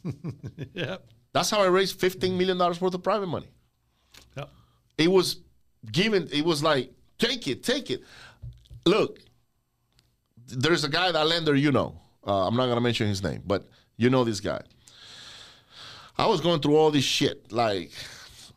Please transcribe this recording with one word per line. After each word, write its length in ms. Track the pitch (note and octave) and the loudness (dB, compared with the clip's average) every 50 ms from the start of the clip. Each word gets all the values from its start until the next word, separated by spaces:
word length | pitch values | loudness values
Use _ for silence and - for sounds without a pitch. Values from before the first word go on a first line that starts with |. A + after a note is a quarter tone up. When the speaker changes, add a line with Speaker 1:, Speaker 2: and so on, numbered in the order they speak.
| - | -10
Speaker 1:
<laughs> 680 | - C3+ - - D#3+ - - - - - - C3+ - - | -10 -10 -10 -10 -12 -12 -12 -14 -16 -14 -14 -14 -12 -8
Yep. 320 | F#3 D#3+ B2+ F#3+ - - _ _ _ _ _ | -8 -8 -6 -8 -10 -14 _ _ _ _ _
Speaker 2:
That's 180 | - C3+ F3 - | -2 0 0 2
how 120 | A3+ G#3+ | 2 2
I 60 | G3 F#3 | 4 4
raised 320 | F3+ F#3+ G3 F3+ - - | 4 4 2 0 0 -2
fifteen 380 | - F#3 F#3 - - F#3 F#3 F3+ | -2 -2 0 0 -2 -2 0 0
million 200 | F#3 F#3+ F#3 F3+ | 0 0 2 2
dollars 240 | F3+ E3+ F3 E3+ | 2 0 0 0
worth 120 | F#3 F#3 F3+ | -2 -2 -2
of 80 | F3+ F#3 | -2 -2
private 240 | F#3 G3+ G#3+ G3 F3+ | -2 -2 -2 -2 -4
money. 200 | C#3 G2 - - - _ _ _ _ _ _ _ _ _ _ _ - - - - _ | -6 -6 -8 -10 -16 _ _ _ _ _ _ _ _ _ _ _ -20 -20 -20 -18 _
Speaker 1:
Yep. 140 | C3+ C#3+ - - - _ _ _ _ _ _ _ - | -14 -14 -14 -16 -20 _ _ _ _ _ _ _ 2
Speaker 2:
It 140 | D#3 F3 | 2 4
was 260 | F#3+ F#3+ E3+ C#3 - - - _ _ _ _ _ _ _ - A2 | 6 4 4 2 -2 -8 -12 _ _ _ _ _ _ _ -14 -4
given, 360 | G#2+ D#3 G#3 A3+ G#3+ F#3 D3+ - | 0 0 2 2 2 0 0 -2
it 120 | C3+ D3 D#3 | -2 -2 0
was 180 | E3+ E3 D3 D#3 | 0 0 2 2
like, 280 | D#3+ D3+ C3+ A#2+ - - - _ _ _ - | 2 2 2 0 -4 -8 -20 _ _ _ -2
"Take 280 | A3 A#3 C4+ - - C#3 | -2 -2 -2 -4 -6 -6
it, 160 | A#2+ - - | -6 -4 -2
take 260 | - C4+ D4 - - | -2 -2 -2 -2 -4
it." 100 | B2 - - - - - - - - _ - - - - - - - - - | -8 -8 -8 -12 -20 -20 -20 -20 -20 _ -16 -16 -16 -18 -20 -20 -20 -2 2
Look, 340 | E3 G3 G#3+ D3+ - - - - _ _ _ _ _ _ _ _ _ _ _ _ _ _ _ _ _ _ _ _ _ _ - A#2+ B2+ | 2 4 4 2 0 -4 -8 -20 _ _ _ _ _ _ _ _ _ _ _ _ _ _ _ _ _ _ _ _ _ _ -20 -18 -12
there's 360 | B2+ C3 B2+ D#3 F3 D3+ D3 | -6 -2 0 0 2 0 0
a 60 | C#3+ | -2
guy, 220 | C#3+ E3+ F#3 F#3 | -2 -2 0 0
that 160 | E3+ D#3 D3+ D#3+ | 0 2 2 2
lender 280 | E3 E3+ D#3+ D3+ C#3+ | 0 0 0 2 2
you 160 | C#3 C#3+ D3 | 2 4 4
know. 280 | C3+ A2 E2 - - - - _ _ _ - | 2 2 0 -2 -6 -12 -20 _ _ _ -6
Uh, 220 | G2 G2+ G2 F#2 F#2 | -2 0 0 0 0
I'm 80 | A2+ | 0
not 100 | B2 B2+ B2+ | 0 0 2
gonna 140 | A#2+ A#2 | 2 2
mention 260 | A#2+ A#2+ A2+ - A2+ G#2 | 2 0 0 0 0 -2
his 140 | G2+ F#2+ | -2 -2
name, 220 | G2+ D#2+ B1+ A1 C2+ | -4 -4 -6 -6 -4
but 220 | F2+ G2+ F#2 - - _ _ _ _ _ - | -2 -2 -2 -4 -6 _ _ _ _ _ 0
you 120 | A2+ B2 | 2 4
know 140 | C3 C3 B2 | 4 4 2
this 160 | A#2 G#2+ G2 | 0 -2 -4
guy. 220 | G2 F2+ C2 G#1+ - _ _ _ _ - - - - - - - - - - - - - - - _ _ - - - - - - - - - - | -4 -6 -6 -6 -8 _ _ _ _ -20 -20 -20 -20 -20 -20 -20 -20 -20 -20 -20 -20 -20 -20 -20 _ _ -20 -20 -20 -20 -20 -20 -20 -10 -4 0
I 100 | C3+ G3 | 0 2
was 120 | A3 D#3+ | 2 2
going 200 | C#3+ E3+ E3+ D#3 | 2 0 0 2
through 160 | C3 D3 D3 D#3 | 2 2 4 6
all 140 | D#3 D#3 | 6 4
this 120 | D3 C#3+ B2 | 4 2 0
shit. 480 | - - - D3 A#2 - - - - | 0 0 0 0 -2 -2 -4 -10 -8
Like, 400 | G2 A2+ A#2 A2 G2+ F#2 E2 - - - - - - - - - - - - - - | -4 -2 0 0 0 -2 -6 -8 -12 -16 -16 -16 -18 -20 -20 -20 -20 -20 -20 -20 -16